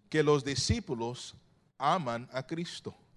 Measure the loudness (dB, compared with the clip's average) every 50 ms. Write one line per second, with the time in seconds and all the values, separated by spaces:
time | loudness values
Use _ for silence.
0 | _ 0 2 4 6 6 6 4 4 0 -2 0 0 0 0 0 -2 -4 -4 -4
1 | -4 -4 -6 -8 -12 -16 -16 -20 _ _ _ _ _ _ _ 0 2 2 2 2
2 | 0 -2 -4 -4 -6 -6 -8 -8 -6 -6 -6 -6 -6 -8 -10 -12 -12 -14 -16 _
3 | _ _ _